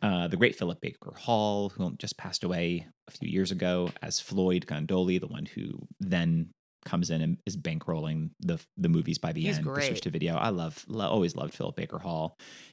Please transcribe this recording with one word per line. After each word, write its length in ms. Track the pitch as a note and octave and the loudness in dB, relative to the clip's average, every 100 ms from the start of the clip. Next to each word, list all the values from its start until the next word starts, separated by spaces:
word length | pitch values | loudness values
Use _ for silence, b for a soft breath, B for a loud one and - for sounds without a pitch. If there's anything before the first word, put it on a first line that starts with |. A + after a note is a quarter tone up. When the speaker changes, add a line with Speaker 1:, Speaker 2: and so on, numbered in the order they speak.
Speaker 1:
Uh, 280 | G#2 F2+ F2 | 2 2 2
the 80 | E2+ | 4
great 200 | G#2 - | 4 4
Philip 240 | F2+ E2+ | -2 -2
Baker 320 | - - - - | -6 -8 -12 -8
Hall, 540 | - A2+ G#2+ G2+ G2+ | 0 2 4 2 -2
who 240 | - F2+ - | -2 -4 -4
just 200 | F#2+ - | -6 -8
passed 260 | F#2 - | -6 -4
away 420 | F2+ F2 F2 F2 - _ - | 0 0 2 0 -4 _ -18
a 20 | |
few 180 | - - | -10 -4
years 220 | F#2 F#2 | 0 0
ago 400 | F#2 F2+ F2+ F2+ - | 2 2 2 0 -4
as 180 | E2 - | -4 -4
Floyd 460 | - F#2+ F#2 F2+ - | -2 2 4 4 0
Gondoli, 540 | D2+ D#2 F#2 F2+ F#2 | -4 0 2 4 2
the 60 | - | 0
one 200 | D2 - | -8 -8
who 340 | - - - - - | -8 -8 -8 -10 -6
then 500 | F#2+ F2 E2+ E2 E2 - _ _ | 0 2 4 2 0 -6 _ _
comes 260 | - F2 E2+ | -2 0 2
in 100 | D#2+ | 2
and 160 | D#2+ E2+ - | 2 0 -4
is 100 | F#2+ | -6
bankrolling 760 | D#2 D#2+ - D#2+ D#2 D#2 D#2 - | -4 -4 -2 -2 0 -2 -4 -4
the, 180 | F2+ E2 - - | -2 -2 -4 0
the 120 | F2 | 4
movies 280 | E2 - D#2+ | 4 4 -2
by 160 | D#2+ | -2
the 100 | D#2+ | -2
Speaker 2:
He's 160 | B2 G3+ | 0 0
Speaker 1:
end, 80 | D3+ | 0
the 80 | |
switch 140 | C#3 C#3 | 0 0
Speaker 2:
great. 120 | A2 | 0
Speaker 1:
to 80 | - | -2
video. 240 | D#2+ E2 | 0 0
I 140 | E2 A2+ | 2 2
love, 360 | F#2+ E2 - - | 0 -2 -6 -8
lo-, 200 | A2 G2 | -2 2
always 280 | A2 F2 - | 4 4 2
loved 180 | D#2+ | -6
Philip 220 | - - - | -4 -4 -4
Baker 220 | - - | -6 -6
Hall. 360 | - D#2+ D#2+ - B B B | -4 -2 -2 -6 B B B